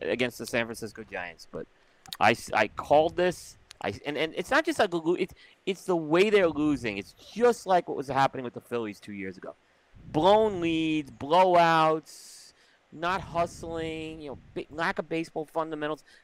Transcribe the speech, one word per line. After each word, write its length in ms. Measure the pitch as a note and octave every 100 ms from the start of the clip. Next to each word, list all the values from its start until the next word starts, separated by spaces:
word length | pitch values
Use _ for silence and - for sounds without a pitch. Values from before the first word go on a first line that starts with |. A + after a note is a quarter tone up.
against 360 | - A2+ B2 -
the 80 | A#2
San 180 | A#2+ A2+
Francisco 380 | A2+ A2 - G2+
Giants, 380 | F#2+ F2 E2 -
but 160 | D#2+ - _ _ _ - -
I 140 | G#2
s-, 180 | A#2 -
I 140 | A2 G#2+
called 480 | - - D3 E3+ F3
this. 380 | F3+ - - - - -
I, 140 | G2 A2+
and, 140 | C#3+ C#3+
and 160 | D#3+ -
it's 140 | F3+
not 140 | C#4+ E4
just 140 | C#4
like 120 | G#3
a 40 | E3+
lo-, 180 | D#3+
it's, 180 | F3+ F3+ - - _
it's 200 | F#3 F#3+
the 100 | -
way 360 | E3+ D3+ E3+ G#3+
they're 180 | G3+ E3+
losing. 500 | C#3+ D3+ C3+ A#2 G2+
It's 140 | - - -
just 320 | G3+ A#3+ A3+ F#3
like 180 | F3+ E3+
what 80 | -
was 120 | C3+
happening 340 | C3 C3+ C3
with 120 | A#2+
the 60 | A#2
Phillies 380 | - A#2+ G#2+ G2+
two 140 | -
years 240 | G2+ F#2+ F#2
ago. 180 | D#2+ - _ _ _ - -
Blown 500 | D3+ F#3 G#3+ A3 F3+
leads, 520 | E3 D#3+ D#3+ D#3 C3+
blowouts, 1400 | A2+ C#3 F3 F#3 F3 E3 D#3+ D#3 D#3+ - - - - - _ _ _ _
not 300 | C#3+ E3+ F#3+
hustling, 1000 | - E3+ F3 - E3 E3 D#3+ D#3+ D#3+ D#3+
you 100 | D3
know, 80 | A2+ - F3
bi-, 100 | -
lack 260 | D3+ F3 G3
of 100 | D#3
baseball 360 | E3 E3 D#3+
fundamentals. 580 | D3 E3 D#3+ D3+ D3+ D3+ _ -